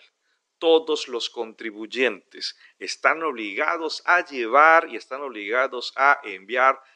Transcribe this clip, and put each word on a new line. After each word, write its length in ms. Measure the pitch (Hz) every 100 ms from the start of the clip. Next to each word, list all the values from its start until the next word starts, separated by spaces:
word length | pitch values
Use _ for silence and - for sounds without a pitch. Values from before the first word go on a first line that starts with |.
| _ _ _ _ _ _
Todos 480 | 165 160 160 151 -
los 220 | 117 -
contribuyentes 1300 | 123 113 101 113 104 107 110 127 95 _ - - - _ _
están 440 | 95 - 131 156
obligados 800 | 160 120 104 101 156 165 160 - -
a 180 | 175
llevar 640 | 170 139 113 135 160 165 165
y 80 | 110
están 240 | - 131
obligados 720 | 139 110 101 123 131 123 - -
a 220 | 143 139
enviar 580 | 110 92 98 123 131 131 _